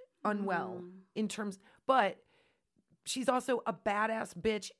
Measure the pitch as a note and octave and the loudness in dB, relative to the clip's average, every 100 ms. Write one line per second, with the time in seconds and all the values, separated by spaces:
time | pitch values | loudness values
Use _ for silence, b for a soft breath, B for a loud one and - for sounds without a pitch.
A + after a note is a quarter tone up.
0 | - _ G#3+ G#3 G3+ E3+ F#3 F3+ F3+ F#3+ | -20 _ -2 0 0 0 -2 -8 -12 -16
1 | - - G#3+ - G#3 F#3+ B B - C4 | -10 -4 -2 -2 -6 -8 B B 2 4
2 | G3 - _ b b b b _ _ _ | 4 0 _ b b b b _ _ _
3 | - C4 B3+ B3+ B3+ A#3+ - F3 G#3+ G3+ | -6 -2 2 2 2 0 0 -2 0 2
4 | A3 A3 - F3 A3 G#3+ - | 0 -2 -6 -2 0 0 -4